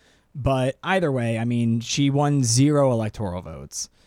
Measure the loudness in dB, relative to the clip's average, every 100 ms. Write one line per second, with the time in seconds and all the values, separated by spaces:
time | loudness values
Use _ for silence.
0 | _ _ _ -6 -2 0 -2 -4 -2 0
1 | 0 0 -2 -2 0 0 0 0 -2 0
2 | 2 2 2 2 2 4 4 4 2 2
3 | -2 -4 -6 -6 -10 -14 -12 -12 -14 _